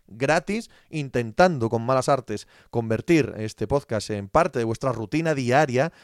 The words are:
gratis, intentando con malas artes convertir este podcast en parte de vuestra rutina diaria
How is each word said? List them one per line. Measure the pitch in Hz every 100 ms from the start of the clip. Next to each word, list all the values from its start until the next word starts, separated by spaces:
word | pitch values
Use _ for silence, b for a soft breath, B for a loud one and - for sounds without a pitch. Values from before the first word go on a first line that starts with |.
| -
gratis, | 110 139 165 185 214 - b b
intentando | 156 135 123 113 110 185 143 113
con | 117 117
malas | 131 151
artes | 135 - 104 - b b
convertir | 117 113 110 - 160 104 -
este | 110 - 104
podcast | 139 - 107 -
en | 104 98
parte | 156 170 123
de | 113
vuestra | 113 135
rutina | 113 107 151 160 139
diaria | 120 135 147 123 160 b